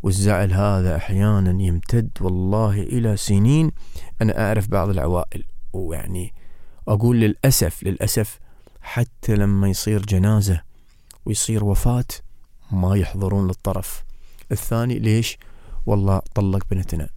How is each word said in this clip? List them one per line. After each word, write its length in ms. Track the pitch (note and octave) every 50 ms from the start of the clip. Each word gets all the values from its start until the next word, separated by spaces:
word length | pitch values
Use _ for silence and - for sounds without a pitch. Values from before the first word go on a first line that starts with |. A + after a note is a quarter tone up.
والزعل 500 | - G2+ F#2+ G2 G2 G#2 G#2 F2+ G2+ F#2+
هذا 440 | F2+ F#2 G2+ G#2 G2+ F#2+ F2+ F2+ D#2+
أحيانًا 640 | E2 - - G2 G2 G2+ G#2+ G#2 G2 F#2+ F#2 F2+ F#2+
يمتد 480 | F#2+ F#2 F2 F2 - - - A#2 A2 G#2+ - -
والله 520 | G2+ F#2 F#2 F2+ F#2 F#2+ G2+ A2 A2+ G#2+
إلى 440 | G2 G#2 F2+ - - B2 A#2 A2+ G2+
سنين. 540 | F#2+ - - G2+ G2 G#2 A#2+ C#3+ D#3 D#3+ D3+ - - - - - - - - - -
أنا 240 | A2+ A2 - - A2
أعرف 220 | G2+ A2 G#2 F#2 G#2+
بعض 200 | - G2 E2 G2+
العوائل، 560 | G2 F2+ C2+ D#2+ F2+ F2 D#2+ - - - - - - - - -
ويعني 640 | - F#2 F#2+ E2+ E2 D#2 - - G#2 F2+ F2+ - - - - - - - - - - - - -
أقول 320 | G#2+ G#2 A2+ A#2+ B2 A#2
للأسف، 640 | A2 G#2+ G#2+ - - C3+ C3 - G#2+ E2+ - -
للأسف 560 | - G2 F#2+ - - G2+ - A#2 G#2+ - - - - - - - - - - -
حتى 540 | - - - A#2+ A#2 - - - - - G#2+
لما 340 | G#2 G2+ G2+ G2+ G2 G2 G2
يصير 340 | F#2+ - - G#2+ G#2+ G#2
جنازة 580 | F#2+ G#2 G2+ F#2 F#2 G#2 A2 G#2+ G2 G2+ F#2 D#2+ - - - - - - - - - - - - -
ويصير 380 | - G#2+ - - - A2 G#2+ G2+
وفاة 400 | G2+ G2 - - A#2+ A#2+ B2 B2 - - - - - - - - _ - - - -
ما 240 | - F#2 F2+ F#2 G2
يحضرون 500 | G2+ F2+ - - F#2 G2 F#2+ G2+ G2 G2
للطرف 580 | F#2 F#2 - - G2+ F#2 F#2+ F#2+ - - - - - - - - - - - - -
الثاني. 460 | G#2+ G#2 - - A#2 A2+ A#2+ B2 B2 -
ليش؟ 400 | A2 A2 G#2+ A2+ A#2 - - - - - - - - - - - -
والله 360 | - G#2+ G#2 G2 G2+ G2 F#2+ - - -
طلق 320 | A2+ G2+ G2 F#2+ G2 - -
بنتنا. 380 | G2+ F#2 F2+ E2+ - E2 D2+ - -